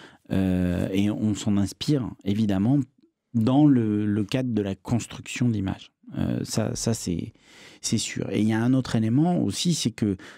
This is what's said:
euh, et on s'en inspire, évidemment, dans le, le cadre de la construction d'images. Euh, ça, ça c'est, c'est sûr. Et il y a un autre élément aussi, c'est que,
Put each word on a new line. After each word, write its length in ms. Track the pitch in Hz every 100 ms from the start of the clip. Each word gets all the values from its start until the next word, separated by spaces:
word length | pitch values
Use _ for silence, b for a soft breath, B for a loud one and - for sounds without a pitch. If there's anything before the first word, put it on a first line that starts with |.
| B B -
euh, 560 | 95 95 90 90 87 92
et 180 | 95 104
on 240 | - 107 98
s'en 220 | - 101
inspire, 520 | 98 - - 147 98 110
évidemment, 560 | - 104 107 95 107 143 127 _ _ _ _
dans 340 | 120 113 135 151
le, 380 | 127 110 104 104
le 180 | 104
cadre 300 | 101 127 127
de 80 | 107
la 140 | 98 98
construction 760 | - 120 - - - - 123
d'images. 420 | 107 95 92 - _ - -
Euh, 220 | - -
ça, 320 | - - 107 78
ça 200 | - 113
c'est, 380 | - 85 113 B B B B B
c'est 180 | - 113
sûr. 320 | - - -
Et 100 | 104
il 60 | 107
y 60 |
a 60 | 110
un 140 | 120
autre 220 | 131 123 117
élément 440 | 110 127 170 175
aussi, 320 | 101 - 180 160
c'est 160 | 120
que, 260 | - 107 95 B